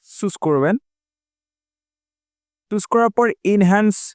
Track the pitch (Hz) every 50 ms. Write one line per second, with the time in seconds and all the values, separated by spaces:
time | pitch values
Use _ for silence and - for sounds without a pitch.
0 | _ - - - - 202 - - - 156 147 139 135 156 208 277 _ _ _ _
1 | _ _ _ _ _ _ _ _ _ _ _ _ _ _ _ _ _ _ _ _
2 | _ _ _ _ _ _ _ _ _ _ _ _ _ _ 208 214 - - - 233
3 | 233 233 - - 240 226 - _ _ 185 208 208 190 180 190 208 214 214 202 -
4 | - -